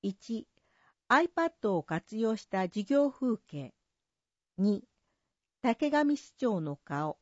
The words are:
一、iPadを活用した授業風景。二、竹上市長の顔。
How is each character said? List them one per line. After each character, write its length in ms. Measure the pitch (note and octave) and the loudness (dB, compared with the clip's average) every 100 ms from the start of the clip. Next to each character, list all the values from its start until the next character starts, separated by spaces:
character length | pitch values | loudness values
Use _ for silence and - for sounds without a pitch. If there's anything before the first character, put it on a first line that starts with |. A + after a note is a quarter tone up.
一、 460 | G3 F#3+ - A3+ - _ _ _ _ _ _ | -6 -6 -8 -8 -8 _ _ _ _ _ _
iPad 600 | C4 E4+ - E4 _ G#3+ | 4 4 0 -4 _ 0
を 120 | F#3 | 0
活 340 | - E3 - A3 | 0 -6 -6 -2
用 180 | A3 A3 | -2 -2
し 100 | - | -4
た 180 | F#3+ | -2
授 220 | F#3 G#3 G3+ | -2 -4 0
業 240 | C#4 C#4+ | 2 2
風 280 | C4+ B3+ A3 _ | 0 -2 -2 _
景。 260 | D3 C3 _ _ _ _ _ _ _ _ - | -12 -12 _ _ _ _ _ _ _ _ -2
二、 260 | G3 G3+ - _ _ _ _ _ _ _ | 0 0 -4 _ _ _ _ _ _ _
竹 280 | B3+ A#3 D4 | -2 0 2
上 280 | D4 D4 D4 | 2 2 0
市 160 | - | -4
長 260 | _ B3 G3 | _ -2 0
の 160 | D#3 C#3+ | -4 -8
顔。 420 | - C#3+ D#3 - | -6 -4 -4 -6